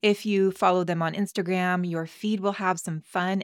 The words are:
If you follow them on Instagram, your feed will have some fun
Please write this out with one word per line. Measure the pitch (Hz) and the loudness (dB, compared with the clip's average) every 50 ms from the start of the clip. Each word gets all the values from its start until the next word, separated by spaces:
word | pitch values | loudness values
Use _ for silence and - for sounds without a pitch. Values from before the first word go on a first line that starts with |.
If | - 208 208 202 - | 2 2 2 2 0
you | 214 202 196 190 190 | 0 2 4 4 4
follow | 190 - 208 185 180 185 180 | 2 2 2 2 4 2 2
them | 170 170 170 | 0 0 0
on | 165 160 - | -2 -2 0
Instagram, | - 202 185 - 208 185 175 185 185 180 180 180 180 180 175 | -2 -4 -2 -2 -4 -2 0 0 0 0 0 0 0 0 -2
your | 165 165 165 | -2 -4 -4
feed | 160 - - - 214 214 196 | -6 -8 -6 -4 -2 -2 0
will | 185 202 196 | 0 -2 -2
have | - 196 185 185 165 | 0 0 -2 -2 -2
some | - 175 160 156 | -4 -6 -8 -8
fun | - - - 185 180 185 196 196 | -8 -6 -4 -2 -2 0 0 -2